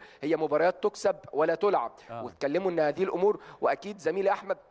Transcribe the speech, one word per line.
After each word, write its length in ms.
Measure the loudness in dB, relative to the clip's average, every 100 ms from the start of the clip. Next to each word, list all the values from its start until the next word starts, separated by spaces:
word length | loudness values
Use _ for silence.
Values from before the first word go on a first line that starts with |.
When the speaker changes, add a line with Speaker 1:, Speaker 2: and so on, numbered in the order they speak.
| -8 -8
Speaker 1:
هي 140 | -2 0
مباريات 480 | 0 2 2 2
تكسب 320 | -2 0 -2 -2 -4
ولا 220 | 0 0 2
تلعب. 360 | 2 2 -2 -8 -14
Speaker 2:
آه. 140 | -12
Speaker 1:
واتكلموا 480 | -12 -6 -2 0 0
ان 80 | 0
هذه 240 | 0 0
الامور، 360 | -2 2 2 0 -6 -4
واكيد 380 | -2 -2 -4 -6
زميلي 320 | -2 0 2
احمد 260 | 0 -2 -8 -8